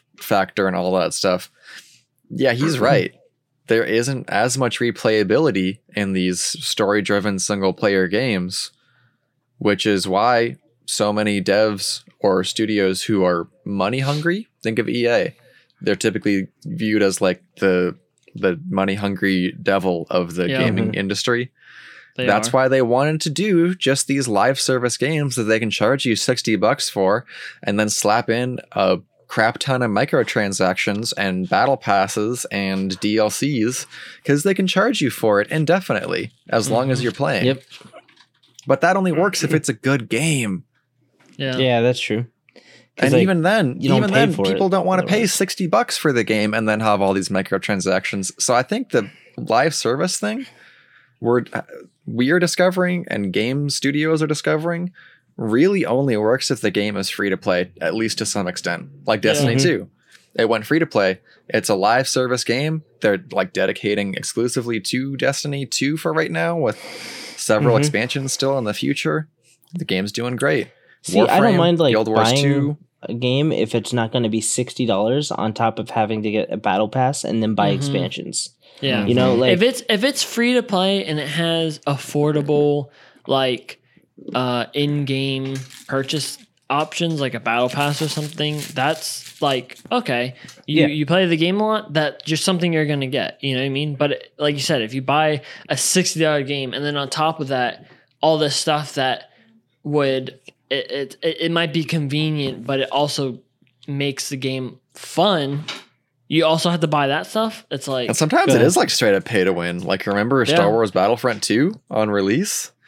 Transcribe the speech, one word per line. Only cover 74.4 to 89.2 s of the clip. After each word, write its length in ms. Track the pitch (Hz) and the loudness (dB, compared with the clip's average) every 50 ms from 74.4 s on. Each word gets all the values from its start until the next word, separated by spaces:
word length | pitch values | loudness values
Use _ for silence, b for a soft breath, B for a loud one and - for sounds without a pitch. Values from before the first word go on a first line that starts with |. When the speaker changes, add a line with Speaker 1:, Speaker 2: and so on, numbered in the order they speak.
Speaker 2:
sixty 440 | 104 - - - 123 - - - 127 | -2 -2 -2 -2 -4 -4 -4 -2 -2
dollars 460 | 110 101 95 104 113 127 147 151 - | 0 2 2 2 2 0 0 -2 -2
on 220 | - - 101 - - | -4 -2 -2 -2 0
top 240 | - 117 113 110 - | 0 0 0 0 -2
of 100 | 104 - | -6 -4
having 320 | - 117 110 104 113 107 107 | -2 -2 0 0 -2 -2 -2
to 80 | 107 | -2
get 200 | 104 107 - - | 0 -2 -2 -2
a 60 | - | -4
battle 320 | 104 - 104 92 101 110 107 | -2 0 0 2 2 0 0
pass 340 | - 131 127 131 143 - - | 0 0 0 0 0 -2 -4
and 200 | - - 113 110 | -4 -2 0 0
then 100 | 107 110 | 0 0
buy 140 | 101 101 101 | 2 2 2
Speaker 3:
Mm-hmm. 80 | 135 | 0
Speaker 2:
expansions. 720 | 131 139 139 139 98 87 95 - - - - - - - - _ B B B B B | 0 -2 -2 -2 -2 -2 -4 -6 -10 -10 -8 -8 -8 -8 -8 _ B B B B B
Speaker 3:
Yeah. 180 | 139 135 127 117 | -4 -2 -2 0
Speaker 1:
Mm-hmm. 80 | 101 101 | 2 2
Speaker 2:
You 60 | 120 | 4
know, 200 | 127 127 127 123 | 4 4 4 4
like 160 | 117 127 127 120 | 4 4 4 4
Speaker 3:
If 80 | 170 | 4
it's, 220 | 214 254 254 254 - - | 4 2 2 0 -2 0
if 140 | 220 196 220 | 0 2 2
it's 200 | 277 277 - - | 0 0 -2 -4
free 300 | - - 226 233 240 247 | -2 0 0 2 2 2
to 100 | 247 240 | 2 0
play 420 | 247 202 180 185 196 196 196 - | 0 0 0 2 2 0 0 -2
and 140 | - 151 151 | -2 -4 -4
it 80 | 139 | -4
has 520 | 147 147 170 170 165 165 165 165 160 151 - | -4 -4 -2 -2 0 0 0 -2 -2 -4 -4
affordable, 1120 | - 147 139 131 - - - 147 147 151 151 151 143 147 147 147 147 147 147 147 139 b b b b b b b b | -4 -4 -4 -4 -4 -4 -2 0 2 2 2 0 0 2 2 4 4 2 2 0 -4 b b b b b b b b
like, 540 | - 135 135 131 127 123 120 - - - b b b b b b _ _ - - - - | -2 0 2 2 0 -2 -4 -6 -12 -20 b b b b b b _ _ -18 -10 -4 -4
uh, 320 | 123 127 127 123 120 113 - - | -2 0 0 -2 -2 -4 -2 -2
in-game 800 | 143 147 147 147 147 143 135 135 135 135 135 135 135 135 135 135 135 131 - - - - | -2 0 0 0 -2 -2 -2 -2 -2 -2 -4 -4 -4 -6 -6 -8 -8 -10 -12 -18 -18 -10
purchase 500 | - 135 135 135 131 160 151 139 - - - - _ _ _ _ - | -6 -4 -4 -2 -2 -4 -6 -6 -8 -10 -14 -18 _ _ _ _ -2
options, 500 | 131 147 156 151 - - 170 165 160 147 | -2 -2 -2 -2 -4 -4 -2 -2 -2 -2
like 120 | 139 127 117 | -2 -4 -4
a 60 | 113 | -4
battle 300 | - 113 113 120 123 123 | -2 0 0 2 0 0
pass 320 | - 143 143 143 147 139 | 0 0 0 0 0 -2
or 60 | 156 147 | -4 -4
something, 500 | - 156 151 147 160 - 151 151 151 151 139 - 160 | -4 -6 -8 -6 -6 -6 -4 -4 -4 -6 -8 -6 -4
that's, 680 | 131 131 147 160 160 - - - - | -2 0 0 -2 -2 -6 -10 -10 -12